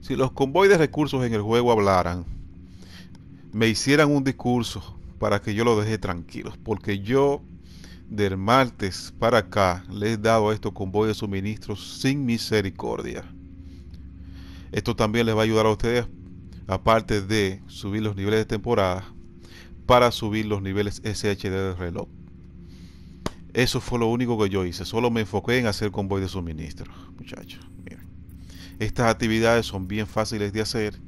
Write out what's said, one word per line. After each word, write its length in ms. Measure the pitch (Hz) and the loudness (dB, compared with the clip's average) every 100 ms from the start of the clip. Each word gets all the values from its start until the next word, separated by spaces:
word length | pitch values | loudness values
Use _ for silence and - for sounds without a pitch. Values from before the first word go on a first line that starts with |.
Si 160 | - 131 | -4 0
los 160 | 131 | 0
convoy 340 | - 135 156 196 | 2 2 6 6
de 100 | 196 | 6
recursos 480 | 151 - 147 135 123 | 4 2 0 0 0
en 80 | |
el 80 | 113 | 0
juego 300 | 104 117 120 | 2 4 6
hablaran, 540 | 110 101 95 87 90 87 - - - - - - - - - - - - | 6 6 4 2 -4 -6 -12 -12 -18 -20 -20 -20 -18 -18 -20 -20 -20 -8
me 160 | 107 113 | 2 2
hicieran 420 | 107 - 147 151 | 2 2 4 6
un 140 | 147 135 | 4 0
discurso 760 | - 123 123 113 104 - - - - | -2 0 0 0 -8 -12 -16 -18 -4
para 240 | 107 101 | 0 0
que 120 | 110 | 0
yo 100 | 104 | 0
lo 160 | 117 110 | 4 4
deje 180 | 104 110 | 2 -2
tranquilo, 560 | 98 87 80 - - - - | -4 -6 -8 -12 -12 -12 -6
porque 340 | 104 - 101 | -6 -2 -4
yo 420 | 101 131 143 143 - - - - - - - | 0 2 4 0 -8 -20 -20 -20 -18 -18 -12
del 260 | 104 101 95 | 0 0 0
martes 760 | 98 123 127 - 98 - - - | 4 4 4 0 -6 -6 -12 0
para 200 | 113 117 | 4 4
acá 480 | 90 104 95 87 - | 2 2 2 2 -6
le 220 | 92 104 | -4 -2
he 60 | 113 | 0
dado 320 | 107 113 104 | 4 4 4
a 40 | |
estos 200 | 107 107 | 0 -4
convoy 340 | 90 95 98 110 | -6 -2 0 0
de 60 | |
suministros 880 | 107 107 98 98 107 - 101 - - | 0 -4 -4 -4 -6 -8 -10 -10 -4
sin 240 | 131 143 131 | -2 0 0
misericordia. 1000 | 117 - 110 98 85 58 55 - - - - - - - - - - - - - - - - - | -2 0 0 0 -4 -6 -6 -8 -10 -14 -18 -18 -18 -18 -18 -18 -18 -18 -18 -18 -16 -18 -18 -6
Esto 200 | - - | -4 -2
también 320 | 113 110 113 113 | 2 2 4 2
les 120 | 110 | 4
va 20 | |
a 60 | 110 | 4
ayudar 220 | 110 110 | 4 4
a 40 | |
ustedes, 340 | 107 117 120 113 - - - - - - | 4 2 0 -2 -10 -16 -16 -16 -16 -4
aparte 540 | 95 - 113 - 107 | -2 4 4 4 -2
de 420 | 95 110 98 95 - | 2 2 2 -2 -14
subir 360 | - 101 104 | -10 -6 -2
los 140 | 107 98 | -2 -2
niveles 220 | 98 110 | 2 2
de 60 | 107 | 2
temporada, 600 | 110 113 117 95 92 95 - - - - - - - - | -4 0 2 2 0 -8 -18 -20 -20 -20 -20 -20 -18 4
para 260 | 123 123 | 6 6
subir 360 | - 113 107 107 | 2 -2 -2 -2
los 140 | 104 | -2
niveles 380 | 95 98 101 - 113 | -2 0 0 -2 -6
S 240 | 98 107 | -4 -2
H 200 | 101 101 | -2 -2
D 80 | 95 | -2
del 200 | 95 90 | -2 -4
reloj. 320 | 87 98 - - - - - - - - - - - - - - - | -6 -6 -10 -14 -20 -20 -20 -20 -20 -20 -20 -20 -20 -14 -14 -14 -6
Eso 260 | - 127 127 | 0 2 0
fue 200 | - 123 | -2 0
lo 80 | 113 | 0
único 300 | 120 123 113 | 0 0 2
que 120 | 101 | 2
yo 160 | 98 92 | 2 -2
hice. 180 | 87 | -4
Solo 260 | 90 110 120 | -4 0 2
me 100 | 117 | 0
enfoqué 380 | 107 104 101 123 | -2 -2 0 0
en 80 | 117 | 2
hacer 240 | 101 107 | 0 -4
convoy 280 | 98 95 98 | -2 -2 -2
de 80 | 95 | -2
suministros, 680 | 95 85 78 80 - - - - - | -4 -8 -8 -10 -12 -14 -16 -20 -18
muchachos. 480 | - - - - - - - | -16 -16 -16 -18 -18 -18 -18
Miren. 260 | - - - - - - - - - | -18 -18 -18 -18 -18 -18 -16 -16 -6
Estas 320 | 110 - 117 | -4 2 4
actividades 560 | 110 117 110 113 117 113 | 4 2 4 4 4 2
son 200 | 98 92 | -6 -4
bien 200 | 104 104 | -4 -4
fáciles 440 | 107 107 110 101 | -2 -2 -2 -2
de 80 | 104 | -2
hacer. 400 | 107 120 107 - | -2 -2 -4 -6